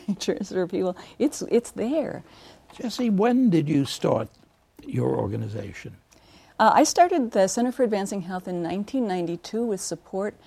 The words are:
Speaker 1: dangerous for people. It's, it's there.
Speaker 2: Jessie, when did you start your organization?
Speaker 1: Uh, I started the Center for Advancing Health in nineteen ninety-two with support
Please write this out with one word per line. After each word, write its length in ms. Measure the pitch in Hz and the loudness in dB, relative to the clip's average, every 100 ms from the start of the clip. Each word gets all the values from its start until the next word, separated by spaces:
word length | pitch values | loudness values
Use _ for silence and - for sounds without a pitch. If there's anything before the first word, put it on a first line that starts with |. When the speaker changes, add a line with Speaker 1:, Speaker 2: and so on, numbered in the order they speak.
| - | 0
Speaker 1:
dangerous 440 | 190 - - 196 | -2 -2 -4 -2
for 140 | 185 175 | -2 0
people. 300 | 190 185 180 - - | 0 -2 -4 -10 -2
It's, 240 | 285 - - | -2 -2 0
it's 220 | 233 - | 0 0
there. 500 | - 220 311 254 - - - - - - | -4 -2 -2 -2 -8 -14 -20 -20 -20 -20
Speaker 2:
Jessie, 360 | - 240 - 240 | -10 -6 -2 2
when 400 | 190 226 247 247 | 4 4 4 4
did 180 | 165 147 | 4 4
you 160 | 143 | 2
start 440 | 135 - - 113 113 _ _ _ _ - - | 0 -2 0 0 -2 _ _ _ _ -18 -6
your 300 | 127 131 127 | -2 0 0
organization? 800 | 107 110 110 104 98 - - - _ _ _ - _ - | -2 -4 -6 -8 -10 -14 -16 -18 _ _ _ -20 _ 2
Speaker 1:
Uh, 140 | 220 | 4
I 100 | - | 6
started 460 | 311 381 359 349 233 | 4 4 4 4 2
the 160 | 208 190 | 2 2
Center 240 | - 247 | 2 -2
for 120 | 247 | 0
Advancing 360 | 240 208 190 202 | 0 0 -2 -6
Health 260 | 170 185 185 | -6 -8 -6
in 160 | 175 | -4
nineteen 460 | 170 185 202 269 220 | -4 -4 -4 -2 -2
ninety-two 560 | 180 170 170 - 220 | -2 -2 -6 -6 -4
with 160 | 233 190 | -2 -4
support 540 | - 160 - 190 208 - | -6 -10 -8 -6 -6 -8